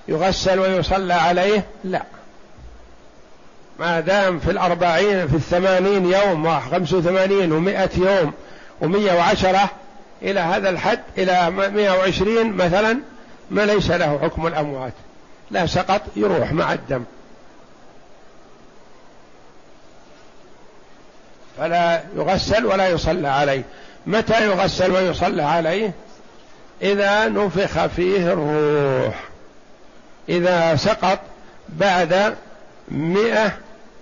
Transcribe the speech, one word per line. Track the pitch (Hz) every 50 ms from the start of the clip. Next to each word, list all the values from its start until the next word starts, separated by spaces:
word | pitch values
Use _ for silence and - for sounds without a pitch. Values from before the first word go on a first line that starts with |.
| - -
يغسل | 156 156 180 190 - - - 190 185 190
ويصلى | 190 190 190 180 - - 185 196 185 175 175
عليه؟ | 175 160 175 175 175 185 202 214 202 180 - - - -
لا، | 185 180 - - - - - - - - - - - - - - - - - - - - - - - - - - - - - - - - - - - - -
ما | 156 170 170 165
دام | 156 180 196 208 196 190 175 147
في | - 156
الأربعين، | 196 - 185 175 175 170 180 175 160 175 202 208 202 185 170 135
في | 160
الثمانين | 156 - - 175 180 185 190 185 185 185 196 202 196 180 175
يوم | 185 196 208 196 170 151 156
وخمسة | 165 160 139 117 120 165 185 180 139 185
وثمانين | 185 156 175 185 190 185 196 196 196 185 160
ومائة | 156 160 175 196 180 185 190 - -
يوم | 175 185 190 202 190 160 147 - - - - - - - - - -
ومية | - 160 190 208 208 190
وعشرة | 175 175 170 196 208 170 190 185 185 196 202 185 - - - - - - - - - -
إلى | - 190 196 190
هذا | 170 165 190 202 196 190
الحد، | 175 151 - 190 233 233 - - - 190
إلى | 190 185 180 180 175 165
مائة | 185 196 196 196 202 208 208 196
وعشرين | 185 185 185 190 139 156 190 214 233 226 226 226
مثلا، | 196 180 180 165 175 202 220 220 233 285 - - - - - - - - - -
ما | 185 202
ليس | 208 208 208 196 - 170
له | 170 170 170 147 147 135
حكم | 151 165 - 165 160
الأموات، | 165 160 156 147 147 139 131 131 120 - - - - - - - - - - - -
لا | 208 180 170
سقط، | 156 - 185 185 - 190 208 - - -
يروح | 202 214 196 175 147 - -
مع | 147 170 160 139
الدم، | 165 147 - - 139 120 117 - - - - - - - - - - - - - - - - - - - - - - - - - - - - - 440 440 - - - - - - - - - - - - - - - - - - - - - - - - - - - - - - - - - - - - - 185 - - - - - - - - - - - - - - - - - - - - - 170
فلا | 156 170 170 175 170 170 170 160 156 - 180
يغسل | 160 147 170 190 180 - - 196 226 247
ولا | 208 190 196 190 185
يصلى | 170 147 - 160 165 180 147 139
عليه. | 135 143 147 139 135 131 - - - - - - - - -
متى | 160 190 226 220 - 220 233 214
يغسل | 208 190 180 196 170 - 180 180 185
ويصلى | 185 190 185 175 151 - 175 190 220 165
عليه؟ | 147 143 165 170 165 156 180 208 220 196 165 - - - - - - - - - - - - - - - - -
إذا | 180 - - - 202 202 202 214 220 226
نفخ | 202 196 208 185 151 190 190 - - 160 170
فيه | 160 - 170 180 185 196 190 170 170
الروح، | 180 165 147 147 151 151 151 147 151 147 139 135 131 127 120 113 - - - - - - - - - - - - - - - - - - - - - - - -
إذا | 170 175 170 180 180 170 165 165 156
سقط | - - 202 220 - 180 185 196 - - - - - - - - - - -
بعد | 160 156 196 202 180 180 175 156 180 190 208 226 226 - - - - - - - - - - -
مائة | - 139 156 165 180 202 226 233 220 214 220 190 - - - - - - - - - -